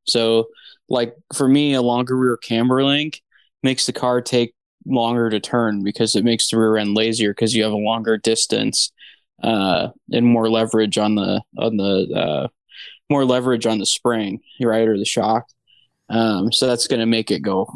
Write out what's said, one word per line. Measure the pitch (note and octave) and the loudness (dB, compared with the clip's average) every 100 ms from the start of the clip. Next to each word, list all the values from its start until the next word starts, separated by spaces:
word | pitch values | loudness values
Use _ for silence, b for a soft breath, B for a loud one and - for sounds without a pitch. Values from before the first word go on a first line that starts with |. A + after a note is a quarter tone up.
| - | -4
So, | A#2 A2+ A2+ A2+ B B B - | 0 2 2 0 B B B -4
like, | B2 A#2+ - - | -2 -2 -6 -12
for | - C3+ | 0 4
me, | C#3 D3 | 4 4
a | C3+ | 2
longer | A#2+ A#2+ B2 C3 | 2 0 0 0
rear | B2+ A#2 | 0 -2
camber | - A#2 B2 C3 | -2 0 2 2
link | C#3 C#3+ D3+ - _ b b _ | 2 0 -2 -8 _ b b _
makes | C3 B2+ - | -2 -2 -2
the | |
car | - B2+ B2 | -2 0 0
take | A#2+ B2+ A#2+ _ _ _ - | 0 0 0 _ _ _ -4
longer | B2+ A#2 A#2+ A2+ | -2 0 0 0
to | G#2+ | -2
turn | - A#2+ A2+ G#2 | -2 -2 0 -2
because | G2 - A2+ G#2+ | -4 -2 0 2
it | A#2 | 2
makes | A#2 - | 0 0
the | A2+ | 2
rear | A2 A2 | 2 2
end | G#2 G#2 | 0 0
lazier | A2+ A2+ G#2+ | 0 0 -2
'cause | G2+ A2+ | 0 -2
you | A#2+ | 0
have | G#2+ | 0
a | G#2 | -2
longer | G#2+ A2+ A2 A2 | -2 -2 -2 0
distance, | A2+ A2+ - A2 G#2+ - - B B B B _ | 0 0 0 -2 -2 -2 -6 B B B B _
uh, | - G#2+ F#2+ F2 - - - | -2 0 2 0 -2 -8 -6
and | A#2+ A#2+ | 2 4
more | A#2 A2+ | 4 4
leverage | A2+ A2 A2 G#2+ A2 | 2 2 2 2 2
on | G#2+ G#2+ | 0 0
the, | F#2+ G#2 - - | 0 -2 -4 -4
on | A2+ G#2+ | -2 0
the, | G2 F#2+ - - | 0 0 0 -2
uh, | E2+ D2 C2+ _ _ B B B - | -2 -2 -6 _ _ B B B -2
more | C#3+ C3 | 0 2
leverage | B2+ B2+ A#2 A2+ | 2 2 0 0
on | A2 | -2
the | F#2+ | -2
spring, | - B2 A#2 G2+ G2+ _ - | -2 -2 -2 -4 -8 _ -4
right, | A#2+ A2 A2+ | -2 2 2
or | G2+ | 0
the | G#2+ | -2
shock. | - G#2+ A2+ - _ _ b b _ - | -2 0 0 -2 _ _ b b _ -6
Um, | A2+ A2+ G2+ G#2 | -2 0 0 0
so | - C3 | 0 0
that's | A#2 - | 0 -2
gonna | B2 A2+ | -2 0
make | A2+ A2 | 0 0
it | G#2+ | -4
go, | G#2 F#2+ F#2+ | -2 -2 -4